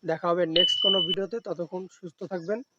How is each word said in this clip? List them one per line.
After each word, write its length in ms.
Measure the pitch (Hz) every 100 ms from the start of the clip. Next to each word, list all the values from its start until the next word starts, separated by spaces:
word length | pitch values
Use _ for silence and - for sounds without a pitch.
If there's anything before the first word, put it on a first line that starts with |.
দেখা 220 | 175 160 180
হবে 160 | 175 170
নেক্সট 320 | 160 - -
কোনো 160 | 202 196
ভিডিওতে, 360 | 190 185 196 233
ততক্ষণ 420 | 214 165 170 185 185
সুস্থ 280 | - 180 _
থাকবেন 360 | 180 185 165 214 269